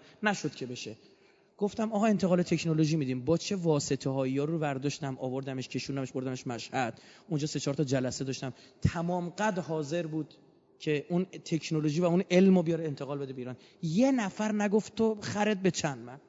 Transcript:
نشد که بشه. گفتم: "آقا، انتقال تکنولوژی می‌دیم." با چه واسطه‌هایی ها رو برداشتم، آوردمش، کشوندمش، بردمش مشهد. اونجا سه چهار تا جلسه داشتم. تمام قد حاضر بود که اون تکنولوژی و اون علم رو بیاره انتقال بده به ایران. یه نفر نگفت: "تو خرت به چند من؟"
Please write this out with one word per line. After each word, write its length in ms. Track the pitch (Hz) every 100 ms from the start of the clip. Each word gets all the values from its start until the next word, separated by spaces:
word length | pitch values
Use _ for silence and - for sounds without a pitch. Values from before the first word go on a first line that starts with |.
| - -
نشد 320 | 214 196 151
که 120 | - 123
بشه. 300 | 123 - 110 - _ _ _ _ -
گفتم: 340 | 202 - 220
"آقا، 140 | 214 220
انتقال 360 | 196 185 180
تکنولوژی 540 | 175 165 165 156 156 160
می‌دیم." 280 | 131 127
با 120 | 123 165
چه 200 | - 202
واسطه‌هایی 800 | 170 147 - 139 139 135 131 135
ها 60 |
رو 140 | 147 165
برداشتم، 580 | 151 135 143 - 139 131
آوردمش، 480 | 131 131 135 131 123
کشوندمش، 440 | 131 - 139 131
بردمش 340 | 135 131 127 -
مشهد. 540 | 117 - 127 120 - - - -
اونجا 180 | 156 151
سه 140 | 147
چهار 140 | 143
تا 100 | 139
جلسه 400 | 143 135 127 -
داشتم. 280 | 135 127 135 - - -
تمام 480 | - 175 170 180 175
قد 280 | - 214 185
حاضر 480 | 151 160 139 170 165
بود 280 | 156 151 - _ _ _ -
که 280 | - 147 -
اون 160 | 175
تکنولوژی 760 | 185 160 - 165 - 156 151 147
و 40 |
اون 200 | 180 175 196
علم 260 | 180 196 185
رو 60 |
بیاره 220 | 165 165
انتقال 340 | 160 139 135 143
بده 140 | 135
به 60 | 131
ایران. 180 | 123 127 - -
یه 300 | 165 170 262
نفر 400 | 262 196 - 214
نگفت: 420 | 214 208 214 -
"تو 220 | - 220 214
خرت 420 | - 196 208 208
به 80 | 190
چند 280 | - 156 123
من؟" 220 | 120 127